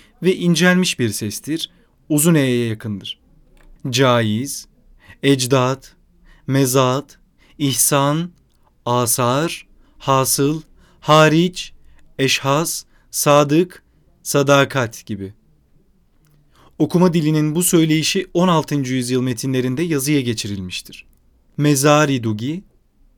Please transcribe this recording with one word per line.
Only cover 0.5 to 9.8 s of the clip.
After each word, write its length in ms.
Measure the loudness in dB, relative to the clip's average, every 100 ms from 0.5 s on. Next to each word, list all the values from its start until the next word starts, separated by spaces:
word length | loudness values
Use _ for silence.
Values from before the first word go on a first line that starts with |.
| 2 2 2 0 -2
bir 100 | -4
sestir. 640 | -4 -8 -8 -8 -8 -10 _ _ _ -4
Uzun 260 | 0 2
E'ye 320 | 2 2 0 -2
yakındır. 520 | -6 -8 -10 -12 -20 _ _ _ _ -20 -14 -6
Caiz, 760 | 0 2 2 0 -2 -6 -10 -16 _ _ _ -20 -4
ecdat, 760 | 0 0 2 0 0 -4 -10 _ _ _ -20 -14 -4
mezat, 720 | 0 2 2 2 0 -6 -20 _ _ _ -4
ihsan, 720 | -4 0 0 2 2 -2 -6 -12 _ _ _ _
asar, 840 | -2 -2 0 0 0 0 -2 -6 -16 _